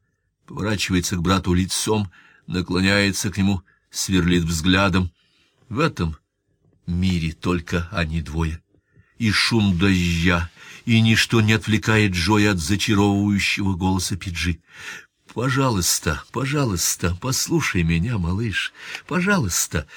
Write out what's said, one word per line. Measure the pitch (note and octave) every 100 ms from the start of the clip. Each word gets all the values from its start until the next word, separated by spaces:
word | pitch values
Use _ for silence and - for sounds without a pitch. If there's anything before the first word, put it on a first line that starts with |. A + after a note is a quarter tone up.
| _ _ _ _ -
поворачивается | - G#2 G2+ - F2+ - F2+
к |
брату | F2 F#2+ F2+
лицом, | F2 F#2 - G#2+ G#2+ G2 - _ _ -
наклоняется | F2+ E2+ F2+ G2 G2+ G2 F2 G#2
к | F#2+
нему, | G2 F#2+ - _ _
сверлит | - - F#2 F2 F2
взглядом. | D#2+ E2 F2+ F#2 G2 F#2 F2+ - _ _ _ _ -
В | B2
этом | D#3+ - E2 D2+ _ _ _ _ _ _ -
мире | F2 F#2 F2 D#2+
только | - - F2+ - F2 E2+
они | F#2+ D#2+ E2
двое. | D2+ E2 D#2+ D#2+ _ _ _ _ _ -
И | A2
шум | - - A2+ G2+ E2+
дождя, | G2 F#2 F2 E2+ F2+ F2 E2+ - - -
и | B2 A2+
ничто | A2+ G#2+ - A#2
не | G#2
отвлекает | G#2+ G#2 G#2+ - A2 G#2
Джоя | F2+ E2+ G#2+ G#2
от | F#2
зачаровывающего | D#2 G#2 - G2+ G2+ G2+ G#2 G2 - - G2
голоса | F2 F#2+ F#2 - F2+
Пиджи. | F#2+ E2 F2 D#2+ _ - - - - _ -
"Пожалуйста, | - C3 C3+ C3 G2 E2+ - E2+ C#2+ -
пожалуйста, | A2+ C3+ D3 B2+ E2+ - - F2 E2+
послушай | B2+ C3 - - - F#2
меня, | E2 E2+ A2+ A2
малыш. | E2 F#2+ A#2 - - - - - -
Пожалуйста, | E3+ F#3 G3 G2 - - E2 -